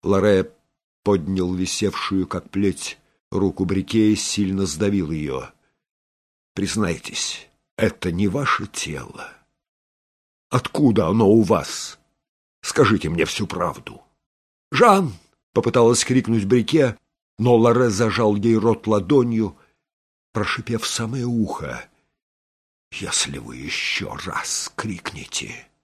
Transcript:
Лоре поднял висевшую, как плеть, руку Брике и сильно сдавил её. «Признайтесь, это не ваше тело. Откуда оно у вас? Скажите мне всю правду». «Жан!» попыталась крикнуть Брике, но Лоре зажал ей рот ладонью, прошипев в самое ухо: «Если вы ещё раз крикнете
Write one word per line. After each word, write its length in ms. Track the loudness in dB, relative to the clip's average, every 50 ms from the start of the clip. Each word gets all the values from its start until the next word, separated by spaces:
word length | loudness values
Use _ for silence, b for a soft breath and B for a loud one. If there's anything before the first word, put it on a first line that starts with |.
| 0
Лоре 460 | 2 2 4 4 4 4 4 2 -2 _ _ _ _ _ _ _ _ _ _
поднял 500 | _ 0 0 0 0 -2 -2 -2 -2 -2
висевшую, 760 | -2 -2 -2 -4 -2 -2 -4 -4 -4 -4 -6 -2 -2 -2 -2
как 240 | -2 -6 -10 -10 -8
плеть, 480 | -4 0 0 0 0 -2 -10 -14 -14 _ _ _ _ _ _ _
руку 340 | -4 -2 -2 -2 0 -2 -2
Брике 480 | -2 0 -4 -4 0 2 4 4 4
и 40 | 4
сильно 500 | 2 -2 -6 -2 -2 -2 -2 0 -2 -2
сдавил 440 | -4 -4 -2 -2 0 0 0 -2 -2
её. 400 | -4 -6 -6 -6 -6 -8 -8 -12 _ _ _ _ _ _ _ _ _ _ _ _ _ _ _ _ _ _ _ _ _
«Признайтесь, 960 | -6 -4 -2 -2 -2 0 -2 -2 -4 -8 -10 -8 -8 -8 -8 -8 -12 -16 _ _ _ _ _ _
это 360 | -2 -2 -2 -2 _ -6 -4
не 160 | -2 0 0 0
ваше 380 | 0 -2 0 0 -2 -2 -4
тело. 680 | -8 -10 -10 -10 -8 -10 -12 -12 -14 -16 -16 -18 -18 -20 _ _ _ _ _ _ _ _ _ _ _ _ _ _ _ _ _ _ _ _ _ _ _
Откуда 600 | -2 -2 -2 -2 -2 2 2 4 4 4 2 2
оно 200 | 2 4 6 6
у 140 | 6 6
вас? 560 | 6 4 2 0 0 -4 -10 -10 -10 -12 -14 _ _ _ _ _ _ _ _ _ _ _ _ _
Скажите 460 | -10 -6 -4 -2 0 0 0 0 -2 -4
мне 160 | -2 -2 -4
всю 220 | -4 -4 -8 -8
правду». 560 | -8 -6 -6 -6 -6 -6 -10 -16 -18 -18 -18 _ _ _ _ _ _ _ _ _ _ _ _ _ _
«Жан!» 420 | 0 4 6 6 6 4 2 -2 -6 -10 _ _ _ _ _ _
попыталась 520 | _ 0 0 2 4 6 6 6 4 4 2
крикнуть 400 | 2 2 2 2 2 0 0 2
Брике, 540 | 4 4 4 4 4 2 2 2 2 0 _ _ _ _ _ _ _ _ -2
но 180 | 4 4 6
Лоре 320 | 6 6 6 6 4 4 2
зажал 480 | 2 2 0 0 2 2 2 2 2
ей 200 | 2 4 4 4
рот 300 | 4 4 2 2 2 0
ладонью, 720 | 0 0 0 2 4 4 4 4 4 0 -2 -2 -2 b b b b b b _ _ _ _ _ _ _ _ _ _
прошипев 500 | _ -6 -4 -4 -4 -6 -6 -6 -6 -4
в 40 | -4
самое 380 | -4 -6 -6 -6 -6 -6 -6 -4
ухо: 640 | -2 0 -2 -2 -2 -4 -8 -8 -10 -10 -12 -14 _ _ _ _ _ _ _ _ _ _ _ _ _ _ _ _ _ _ _ _ _
«Если 460 | -14 -12 -10 -6 -4 -4 -4 -4 -6 -12
вы 180 | -12 -14 -14
ещё 580 | -12 -10 -8 -8 -6 -6 -6 -6 -6 -6 -8 -10 -10 -10
раз 440 | -8 -8 -6 -6 -6 -6 -6 -8 -8 _
крикнете 880 | -8 -8 -8 -8 -10 -12 -14 -14 -14 -16 -10 -10 -10 -8 -8 -14 -16 -18 _ _ _